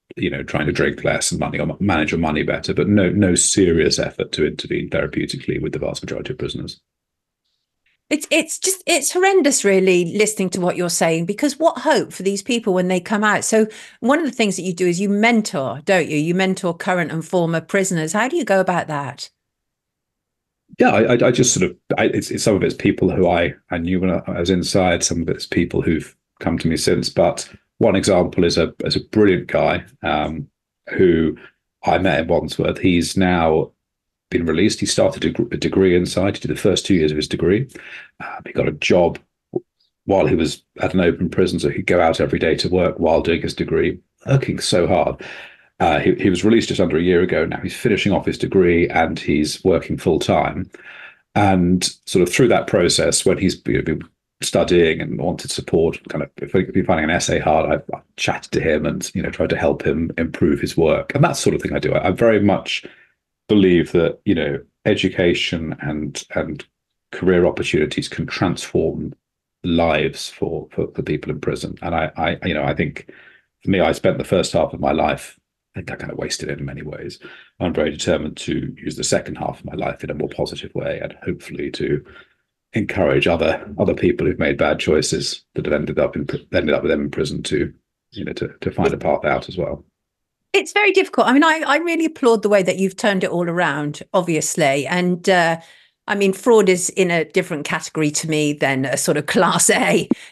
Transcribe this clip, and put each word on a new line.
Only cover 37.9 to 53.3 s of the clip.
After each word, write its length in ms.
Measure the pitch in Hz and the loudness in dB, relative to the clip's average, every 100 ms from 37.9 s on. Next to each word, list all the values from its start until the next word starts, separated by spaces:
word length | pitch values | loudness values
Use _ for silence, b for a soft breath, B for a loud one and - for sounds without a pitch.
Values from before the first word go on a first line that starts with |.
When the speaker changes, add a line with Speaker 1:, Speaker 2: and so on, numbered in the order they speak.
| B B _ | B B _
Speaker 1:
Uh, 160 | - - - | -14 -14 -8
he 80 | |
got 160 | - 67 | -4 -4
a 20 | |
job 480 | 73 - 92 85 - - _ _ - - _ _ _ - | -2 2 4 4 0 -14 _ _ -10 -10 _ _ _ 0
while 200 | 95 76 | 2 2
he 100 | 80 | 2
was 280 | 78 - _ - | 0 -4 _ -6
at 140 | 92 | -2
an 80 | 92 | 2
open 280 | 85 76 87 | 2 2 -2
prison, 300 | - 90 87 | 0 0 0
so 100 | 73 | -2
he'd 160 | - 95 | -2 0
go 140 | 87 | 2
out 220 | 82 80 | 2 2
every 180 | 73 - | 0 0
day 160 | 82 76 | 0 0
to 140 | 82 | 0
work 280 | 92 85 - | 2 0 0
while 240 | 82 80 | 2 2
doing 200 | 85 85 | 2 -2
his 120 | 82 | -2
degree, 460 | - 87 80 82 90 _ _ - | -6 -2 0 0 -2 _ _ 0
working 340 | 135 - - | 0 0 -4
so 280 | - 95 85 | 0 2 4
hard. 340 | 90 71 69 B B B B B _ | 2 2 -2 B B B B B _
Uh, 180 | 90 73 | 0 2
he, 140 | 95 - | 2 2
he 140 | 101 | 2
was 160 | 85 101 | 2 4
released 240 | 113 - | 4 2
just 100 | - | 0
under 180 | 85 78 | 2 2
a 40 | |
year 200 | 87 87 | 4 4
ago. 220 | 90 80 85 | 2 0 -2
Now 140 | - | -4
he's 160 | 92 - | -8 -4
finishing 380 | 117 98 104 | 0 2 2
off 140 | 85 - | 0 0
his 100 | 80 | -4
degree 500 | 82 95 87 85 85 | 0 4 4 4 2
and 280 | 82 80 80 | 0 0 -2
he's 460 | - 73 76 - | -2 0 0 0
working 340 | 92 80 - 76 | 0 0 -2 -4
full 220 | 95 76 | 0 0
time. 500 | - 87 71 - - B B B B B _ | 2 2 0 -4 -10 B B B B B _
And 500 | 107 101 92 87 90 - - - | 0 4 4 4 2 0 -6 -2
sort 160 | 95 | 2
of 100 | 87 | 2
through 180 | - - | 4 4
that 180 | 92 - | 4 2
process, 580 | 104 85 - 80 - | 2 2 2 2 2
when 140 | 98 | 2